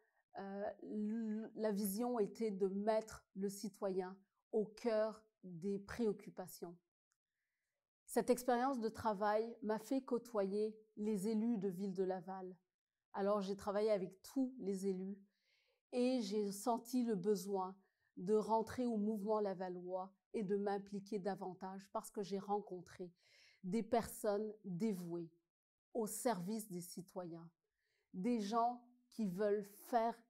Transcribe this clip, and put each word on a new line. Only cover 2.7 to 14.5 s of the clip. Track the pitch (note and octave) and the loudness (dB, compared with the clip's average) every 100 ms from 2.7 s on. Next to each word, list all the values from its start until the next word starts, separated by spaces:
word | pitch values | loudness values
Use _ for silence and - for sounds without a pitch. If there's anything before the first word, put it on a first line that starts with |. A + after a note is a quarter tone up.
| G3 G#3 A3 - - - - | 2 2 2 2 -6 -14 -4
le | G3 | -4
citoyen | G3 G#3+ - G3+ F#3 F#3 G3 _ _ _ | -4 -8 -4 -2 0 -2 -6 _ _ _
au | A3+ G3+ | 0 0
cœur | - A#3+ G#3+ A3 G3+ - _ | -2 0 2 2 -2 -14 _
des | F#3 F3 G3 G3 | -14 -6 -2 -2
préoccupations. | G3+ - A3+ G3 - F3 F#3 - F3 F3 _ _ _ _ _ _ _ _ _ _ _ _ - | -4 0 0 0 -6 -12 -12 -10 -12 -14 _ _ _ _ _ _ _ _ _ _ _ _ -4
Cette | B3+ - | 0 4
expérience | B3 B3+ A#3+ B3+ C4+ | 4 4 2 2 0
de | A3 | -2
travail | A3 A3+ G3 G#3 G#3+ A3+ - | -2 -2 2 2 2 0 -4
m'a | G#3 G#3+ | -2 -2
fait | - C4+ | 0 0
côtoyer | C4 A#3 A#3 G#3+ G3 G3+ G#3+ G#3+ - - | 2 -2 0 0 2 2 0 -2 -14 -4
les | G#3 G#3+ G3 | 0 2 2
élus | A3 A#3 A#3 | 2 2 2
de | G3 | 0
Ville | F3 G3+ | -2 -2
de | F3+ | 0
Laval. | F#3 F#3 F3+ F#3+ F#3 F#3 _ _ _ _ _ | 0 -2 -4 -8 -8 -12 _ _ _ _ _
Alors | - G3 G#3 | 0 4 4
j'ai | F#3+ G3+ | 2 -2
travaillé | G#3 G3+ A3 | 0 2 4
avec | G#3 F#3 - | 4 0 -8
tous | - - B3+ | -6 0 0